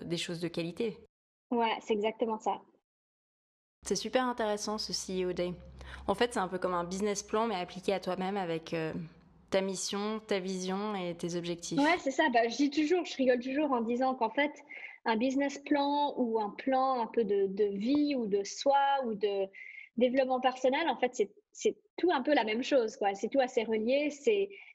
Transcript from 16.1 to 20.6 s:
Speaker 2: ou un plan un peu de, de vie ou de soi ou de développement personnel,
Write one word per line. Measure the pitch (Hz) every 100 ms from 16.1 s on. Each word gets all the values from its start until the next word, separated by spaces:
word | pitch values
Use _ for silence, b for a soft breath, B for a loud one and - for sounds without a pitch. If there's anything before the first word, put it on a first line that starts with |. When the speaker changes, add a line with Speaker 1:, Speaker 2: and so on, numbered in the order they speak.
| -
Speaker 2:
ou | 240 220
un | 208
plan | - - 262 262 254
un | 226
peu | 240
de, | 202 202 196
de | 196
vie | 208 202 226 294 294 269
ou | 214
de | 202
soi | 196 - 277 277 277 277
ou | 240
de | 202 208 196 190 B B B B -
développement | 247 269 262 254
personnel, | 254 254